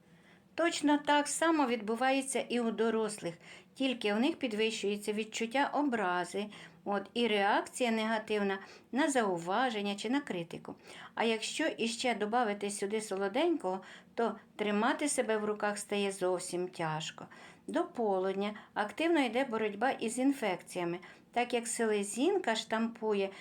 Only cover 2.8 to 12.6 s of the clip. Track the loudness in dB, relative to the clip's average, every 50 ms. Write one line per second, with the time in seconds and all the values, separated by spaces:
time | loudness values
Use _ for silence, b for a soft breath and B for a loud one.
2.8 | 2 2 2 2 0 -2 -4 -6 -6 -8 -8 B B B B B B B -4 -2
3.8 | 0 0 0 0 0 0 2 2 2 2 0 0 -2 -2 0 0 0 0 0 0
4.8 | -2 -2 -2 -2 -2 -2 -2 -2 -4 -6 -4 -4 -4 -2 0 2 2 2 2 0
5.8 | 2 2 2 2 2 2 2 0 0 -2 -4 -4 -6 -6 B B B B B B
6.8 | -4 -2 -2 -2 -2 -2 0 0 2 4 4 4 4 4 4 4 2 -2 -2 -2
7.8 | 0 0 2 2 0 0 0 -2 0 0 0 0 2 0 0 -2 B B B B
8.8 | B _ 0 2 2 2 4 2 2 2 0 0 0 0 0 2 2 2 0 -2
9.8 | -2 -2 -4 -4 -2 -2 0 0 -2 -2 -4 -6 -6 -6 -10 -12 -12 -14 -14 B
10.8 | B B B B B B B 0 2 2 2 0 -2 -4 -2 -2 0 0 0 -2
11.8 | -2 -2 -2 -2 0 0 0 0 0 0 2 2 2 2 0 -2